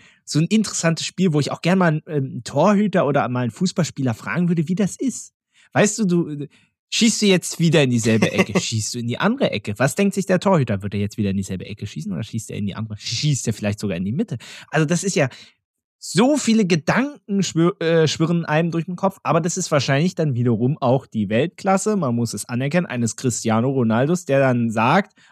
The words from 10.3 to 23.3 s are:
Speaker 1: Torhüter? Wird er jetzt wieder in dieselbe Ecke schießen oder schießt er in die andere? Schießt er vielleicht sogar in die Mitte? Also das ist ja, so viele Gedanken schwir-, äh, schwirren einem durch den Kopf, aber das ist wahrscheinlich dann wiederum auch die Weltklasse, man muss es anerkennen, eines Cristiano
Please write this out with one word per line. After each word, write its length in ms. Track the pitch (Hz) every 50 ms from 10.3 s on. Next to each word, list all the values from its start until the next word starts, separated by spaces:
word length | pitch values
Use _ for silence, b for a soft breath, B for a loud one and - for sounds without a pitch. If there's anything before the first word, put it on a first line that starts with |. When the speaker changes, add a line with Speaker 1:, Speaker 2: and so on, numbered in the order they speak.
| 185 175
Speaker 1:
Torhüter? 420 | - 202 190 156 127 - 104 92
Wird 100 | 104 101 107
er 60 | 101
jetzt 160 | 101 98 -
wieder 140 | - 104 98
in 60 | 95 98
dieselbe 260 | 92 - 95 90 -
Ecke 220 | - 98 - -
schießen 260 | 104 - 151 156 208
oder 100 | 185 147 117
schießt 260 | - 117 113 - -
er 60 | - 98
in 80 | 104
die 80 | 98 -
andere? 240 | - 110 110 107 -
Schießt 480 | - - 117 - - 151 139 - -
er 80 | 120 107
vielleicht 240 | - 104 104 104 -
sogar 160 | - 101 87
in 80 | 87 92
die 80 | 98
Mitte? 240 | 117 170 240 - 143 113 B B B B B B
Also 140 | - 151 160
das 180 | 143 175 165
ist 140 | - 202 -
ja, 120 | 180 139 127 B B B B B B B _ _ _ _ _ _ -
so 360 | - - - 170 240 269 302 269
viele 260 | - 226 226 220 208
Gedanken 800 | 170 180 156 - - 143 190 262 294 294 - _ - 196 196
schwir-, 360 | 185 - - 160 170 175 - -
äh, 260 | 170 165 165 165 160 143
schwirren 380 | - - 160 156 175 170 160
einem 240 | - 151 156 170 170
durch 160 | 156 165 156
den 100 | - 180
Kopf, 220 | 175 - 190 - -
aber 160 | - 127 147 165
das 160 | 160 180 - 190
ist 120 | 170 -
wahrscheinlich 440 | 160 143 120 - 135 139 160 185 -
dann 200 | - 160 147 123
wiederum 440 | 117 120 123 117 101 120 131 156 -
auch 260 | - 120 117 - -
die 240 | - - 110 104 95
Weltklasse, 640 | 107 117 151 180 - - - 196 190 185 - 214 214
man 180 | 196 156 123 117
muss 180 | 117 120 110
es 140 | - 107 - -
anerkennen, 380 | 123 120 131 143 151 180 175
eines 300 | - 127 123 117 107 -
Cristiano 520 | - - 127